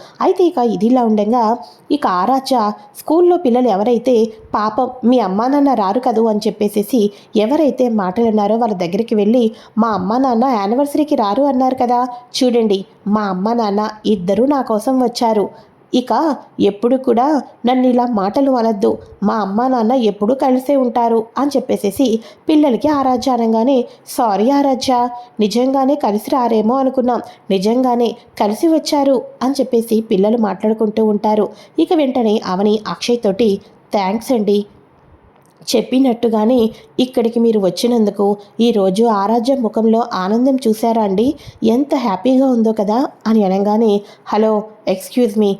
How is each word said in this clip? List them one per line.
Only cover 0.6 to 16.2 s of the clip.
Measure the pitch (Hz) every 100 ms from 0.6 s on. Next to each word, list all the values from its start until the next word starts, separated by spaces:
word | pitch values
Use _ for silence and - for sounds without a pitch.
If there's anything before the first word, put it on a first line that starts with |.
| 240 180 220 254
ఉండగా | 226 214 208 247 214 240 - - -
ఇక | 294 240
ఆరాధ్య | 180 196 262 262 247 214 214 - -
స్కూల్లో | - 320 349 349
పిల్లలు | 277 240 247
ఎవరైతే, | 190 220 226 262 233 220 - - 240
"పాపం | 214 262 247 - 220
మీ | 254
అమ్మా | 190 196 247
నాన్న | 285 285
రారు | 220 190 233
కదూ," | 254 220 226
అని | 208 214
చెప్పేసేసి | 202 208 208 202 240 202 - - -
ఎవరైతే | 214 311 285 - 247
మాటలు | 214 185 208 226
అన్నారో | 214 202 226
వాళ్ళ | 233
దగ్గరికి | 185 170 196 226 214
వెళ్ళి, | 202 247 220 - - 214
"మా | 226
అమ్మా | 196 185 247
నాన్న | 269 226 269
యానివర్సరీకి | 220 196 247 277 311 294 277
రారు | 202 214
అన్నారు | 277 254 262 254
కదా, | 240 240 254 - - -
చూడండి | 254 233 220 196 185 - 196
మా | 208
అమ్మా | 208 185 208
నాన్న | 240 214 202 214 - 202
ఇద్దరూ | 202 175 196 269
నా | 277
కోసం | 254 214 269 262
వచ్చారు, | 240 247 233 214 185 - - _ -
ఇక | 254 247 233